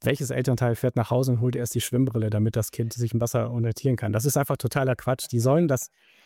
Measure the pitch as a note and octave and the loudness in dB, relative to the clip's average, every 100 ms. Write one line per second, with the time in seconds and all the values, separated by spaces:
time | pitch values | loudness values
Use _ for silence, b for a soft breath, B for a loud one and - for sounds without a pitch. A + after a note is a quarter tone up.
0 | A2+ C#3+ B2 B2 B2+ A#2+ B2 A2+ B2 A#2+ | -2 -2 -2 -2 0 2 0 0 0 0
1 | A2 B2 C3 A#2 B2 A#2+ A#2+ A#2+ - B2 | 0 0 2 0 0 -2 -4 -4 -2 0
2 | B2+ A2+ A2 G#2+ A2 A2+ - - A2+ A#2+ | 2 0 0 2 2 0 -2 -4 -4 -2
3 | A#2 A2+ A#2+ A#2+ A2+ A#2+ A#2 - C3+ A#2+ | -2 0 0 -2 -2 -2 -2 0 0 0
4 | G#2+ G#2+ C3+ C#3+ C3+ C#3 B2+ C#3+ C3 A#2+ | 0 0 2 0 0 -2 -2 0 0 0
5 | - C3 - A#2+ B2 D#3 E3+ B2+ - b | -2 -2 -2 0 4 4 4 0 -4 b
6 | b b | b b